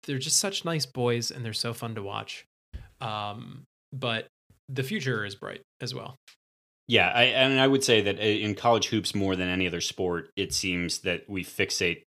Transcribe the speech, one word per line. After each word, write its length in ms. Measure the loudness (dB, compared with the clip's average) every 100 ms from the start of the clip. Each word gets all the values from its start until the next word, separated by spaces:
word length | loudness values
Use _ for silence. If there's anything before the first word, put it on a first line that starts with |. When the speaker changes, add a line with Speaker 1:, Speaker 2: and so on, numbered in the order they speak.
| -4
Speaker 1:
they're 120 | -4
just 200 | 2 2
such 280 | 2 -4 -2
nice 200 | -2 -4
boys 440 | 0 0 0 -2
and 140 | -6 -6
they're 80 |
so 200 | -4 -6
fun 220 | -6 -8 -8
to 60 |
watch. 440 | -8 -8 -8 -14 -18 _ _ -18 -18 _
Um, 600 | -8 -6 -6 -10 -14 -18 -20 _ _
but 320 | -6 -4 -4 -6 _ _ _ -10
the 160 | -6
future 420 | -4 -4 -2 -4 -6
is 100 | -10
bright 260 | -12 -14 _ _
as 140 | -10
well. 220 | -10 -12 -16 -20 _ _ _ _ _ 2
Speaker 2:
Yeah, 240 | 4 6
I, 100 | 6 4
and 340 | 6 4 6
I 80 | 6
would 160 | 6
say 180 | 6 4
that 180 | 4 2
in 360 | 2 2 0 2
college 320 | 4 4 4
hoops 260 | 0 0
more 220 | 0 0 0
than 120 | 0
any 200 | 0 0
other 140 | -2
sport, 500 | -6 -2 -2 -2 -6 -6
it 180 | -4
seems 460 | -2 -2 -2 -2 -4
that 300 | -4 -4 -6
we 140 | -8
fixate 580 | -8 -2 -2 0 -2 -2